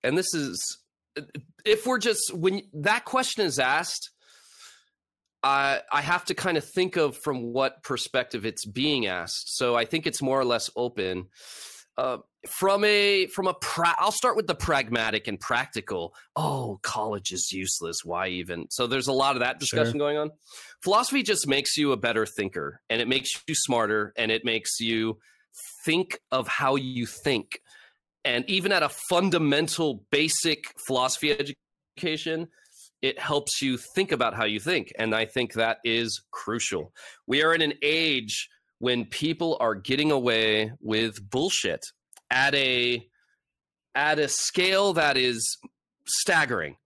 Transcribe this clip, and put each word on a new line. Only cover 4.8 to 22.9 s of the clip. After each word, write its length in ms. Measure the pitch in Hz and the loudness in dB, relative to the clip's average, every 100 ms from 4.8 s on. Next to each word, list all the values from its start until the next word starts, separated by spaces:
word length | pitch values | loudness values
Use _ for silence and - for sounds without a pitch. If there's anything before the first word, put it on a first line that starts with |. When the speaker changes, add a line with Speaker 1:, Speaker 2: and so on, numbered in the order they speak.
| _ _ _ _ _ _ | _ _ _ _ _ _
Speaker 1:
I, 380 | 135 139 139 139 - | 2 4 2 0 0
I 100 | 143 | -2
have 240 | 147 175 | 0 -2
to 80 | - | 0
kind 240 | 131 185 160 | -2 0 0
of 80 | - | 0
think 220 | - 185 180 | -2 0 2
of 180 | 147 | 0
from 380 | - 151 131 117 | 0 -4 -4 -2
what 300 | 123 131 - | 0 0 -2
perspective 600 | - 123 - 131 123 120 | -6 -4 -2 -2 -2 -4
it's 200 | 107 104 | -4 -6
being 400 | 107 107 147 139 | -8 -2 0 0
asked. 500 | 104 90 85 - - | 0 -4 -6 -8 -6
So 200 | - 123 | -2 2
I 100 | 120 | 2
think 200 | 117 165 156 | 0 -2 -2
it's 140 | - | -2
more 180 | 135 135 | 0 2
or 60 | |
less 240 | 123 117 - | 2 0 0
open. 520 | - 120 110 92 92 95 - - - - - - - | -2 -2 -2 -2 -4 -8 -18 -20 -16 -16 -18 -10 -4
Uh, 200 | 131 120 - _ - | -4 -4 -10 _ -8
from 340 | - 190 202 | 0 2 4
a, 440 | 208 208 202 196 185 | 4 4 4 4 2
from 200 | - 185 | 0 -2
a 60 | |
pra-, 420 | 175 - 170 170 165 | -2 -4 2 2 4
I'll 140 | 202 | 2
start 240 | - 254 | 2 2
with 120 | 220 214 | 2 0
the 80 | |
pragmatic 720 | 160 - 143 113 120 113 107 117 | -2 2 0 2 0 0 0 -4
and 120 | 98 | -8
practical. 720 | - 120 131 110 - 92 82 - _ | -2 -2 0 -6 -4 -6 -6 -12 _
"Oh, 440 | - 156 139 113 98 | -4 -2 -2 -6 -8
college 480 | - 110 113 104 95 | -6 -4 -4 -4 -6
is 200 | 90 - | -4 -4
useless. 460 | 95 95 - 82 82 | -4 -4 -4 -4 -8
Why 240 | 82 87 95 | -4 -4 -2
even?" 400 | 90 87 85 - | -4 -6 -8 -6
So 160 | - 120 | -4 -2
there's 200 | 135 131 | 0 0
a 60 | |
lot 220 | 135 135 | 2 2
of 40 | 127 | 2
that 200 | 123 - | -2 -2
discussion 340 | 127 117 117 | -2 0 0
Speaker 2:
Sure. 60 | 143 | 0
Speaker 1:
going 180 | 147 151 | 0 0
on. 140 | 151 156 _ - - - | -4 -8 _ -20 -20 -6
Philosophy 400 | 185 208 247 269 | 2 4 4 0
just 240 | 202 196 143 | 2 0 2
makes 280 | 139 139 | 2 2
you 160 | - 143 | 0 2
a 60 | 120 | 2
better 280 | 120 110 107 | 2 0 0
thinker, 540 | - 98 87 71 - | -2 -4 -4 -8 -10
and 120 | _ | _